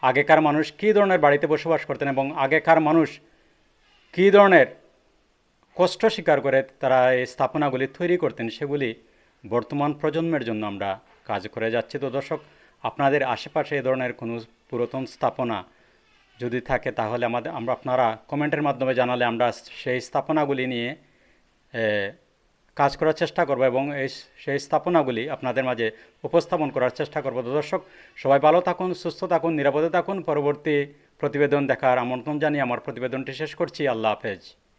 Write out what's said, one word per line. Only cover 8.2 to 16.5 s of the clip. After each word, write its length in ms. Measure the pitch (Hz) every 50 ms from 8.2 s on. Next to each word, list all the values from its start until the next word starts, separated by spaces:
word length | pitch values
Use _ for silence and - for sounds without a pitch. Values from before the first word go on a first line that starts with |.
| 170 135 107 - 117 120
সেগুলি 460 | - - 151 139 139 147 139 117 110 - _ _ _ _ _ _ _ _ _ 110
বর্তমান 440 | 107 120 117 - - 143 143 147 147
প্রজন্মের 520 | 147 - 156 143 160 165 165 165 147 123
জন্য 220 | 113 113 107 107
আমরা 340 | 104 101 98 101 98 95 95 _ _ _ _ _
কাজ 240 | - 110 101 92 107
করে 220 | - 120 110 113
যাচ্ছি। 280 | 113 120 110 - - 143
তো 120 | 131 135
দর্শক, 280 | 117 139 135 - 160 147 - _ _ _ _ _ _ _ _
আপনাদের 400 | 117 - - 143 139 135 147 135
আশেপাশে 540 | 131 120 107 - - _ 156 139 - 151
এ 60 | 143 123
ধরনের 300 | 127 131 131 127 123 120
কোনো 280 | - 127 113 117 117 113 - _ _ _ _
পুরাতন 360 | - 120 120 117 - 135 131
স্থাপনা 580 | 113 - - - 123 113 - 127 120 113 101 92 _ _ _ _ _ _ _ _ _ _ _ _ _ _ _
যদি 200 | 123 120